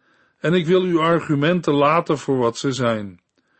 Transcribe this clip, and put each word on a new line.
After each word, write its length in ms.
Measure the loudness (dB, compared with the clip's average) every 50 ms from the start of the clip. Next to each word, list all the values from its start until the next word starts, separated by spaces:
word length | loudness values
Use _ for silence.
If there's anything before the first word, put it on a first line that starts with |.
| _ _ _ _ _ _ _ _ -4
en 80 | -2 0
ik 120 | 0 2
wil 160 | 2 2 2
uw 200 | 2 2 0 2
argumenten 720 | 2 2 2 0 0 -2 -2 0 2 0 0 0 0 0 2
laten 440 | 2 2 2 2 2 0 -2 -4 -4
voor 200 | -2 -2 -2 0
wat 200 | 0 -2 -2 -2
ze 140 | -4 -4
zijn. 480 | -4 -2 -2 -2 -2 -4 -6 -12 -16 -18 _ _ _ _ _ _ _ _